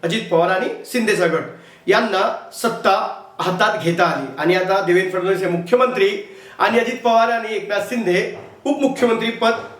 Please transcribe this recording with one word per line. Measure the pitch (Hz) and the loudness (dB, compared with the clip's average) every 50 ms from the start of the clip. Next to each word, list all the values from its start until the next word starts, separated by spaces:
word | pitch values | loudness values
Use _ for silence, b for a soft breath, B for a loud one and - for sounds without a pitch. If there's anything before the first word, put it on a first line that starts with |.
अजित | - 170 165 - - - | -2 -2 -2 -2 -2 0
पवार | 175 165 170 185 | 2 2 2 2
आणि | 190 185 - - - - - | 0 -2 -2 -4 -6 -8 -12
शिंदेचा | - - 247 220 208 202 165 180 | -6 -4 -2 0 0 0 2 2
गट | 165 160 156 - - B B B B B B B | 0 0 -2 -4 -6 B B B B B B B
यांना | - 196 226 233 220 196 190 202 - - - - - | 2 2 2 2 0 0 0 0 0 -2 -6 -12 -14
सत्ता | - - - 226 175 - - 208 190 202 - - - - - - - - | -12 -4 -2 -2 -2 0 2 2 2 2 0 -4 -8 -12 -16 -20 -10 -4
हातात | - 180 180 175 208 214 - - | -4 -2 0 2 2 2 2 0
घेता | 143 170 165 180 180 | 0 -2 2 2 2
आली. | 160 - 139 139 135 - - | 2 2 -2 -6 -8 -6 -2
आणि | 151 165 185 | 0 2 2
आता | 190 185 185 190 196 | 2 2 2 0 0
देवेंद्र | 170 170 175 185 190 185 180 185 | 2 2 2 2 2 0 -2 -2
फडणवीस | 175 190 190 185 | 0 0 0 0
हे | 190 180 | 0 -2
मुख्यमंत्री | 170 170 - - 247 247 254 247 226 202 196 202 208 196 - B B B B B B B | -2 -2 0 2 4 4 4 2 2 2 2 2 2 -2 -8 B B B B B B B
आणि | 180 208 226 233 | 0 2 2 2
अजित | 226 240 247 - - | 0 0 -4 -2 0
पवार | 240 226 226 226 233 | 2 4 4 4 2
आणि | 233 226 214 214 220 | 0 -2 -4 -4 -6
एकनाथ | 196 - 202 208 202 | -6 -4 -4 -4 -4
शिंदे | - - 247 240 214 180 175 180 - - - - - - - - - | -4 -4 -4 -2 0 2 0 0 0 -2 -8 -12 -16 -18 -20 -8 -4
उपमुख्यमंत्री | 277 285 277 285 247 - - 247 233 226 220 226 226 | -4 0 2 0 0 2 2 2 2 2 0 0 -4
पद | - - 226 226 226 - - - - - | -2 0 2 2 2 0 -6 -12 -16 -20